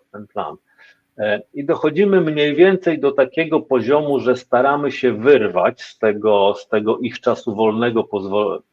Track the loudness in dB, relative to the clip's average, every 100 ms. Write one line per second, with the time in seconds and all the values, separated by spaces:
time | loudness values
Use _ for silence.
0 | _ -20 -12 -10 -10 -12 _ _ -20 _
1 | _ -6 -4 -4 -6 -10 -4 -2 0 0
2 | 2 2 0 0 0 4 4 4 -2 -2
3 | 0 0 0 -2 -2 -2 0 -2 2 0
4 | 0 -2 0 -2 0 0 2 0 -4 -2
5 | -2 2 4 4 4 0 -2 -2 -12 -4
6 | -2 0 2 4 2 0 -4 -2 -2 -2
7 | -6 -4 -4 -4 -4 -2 0 0 0 -2
8 | -2 -6 -4 -2 -2 -4 -12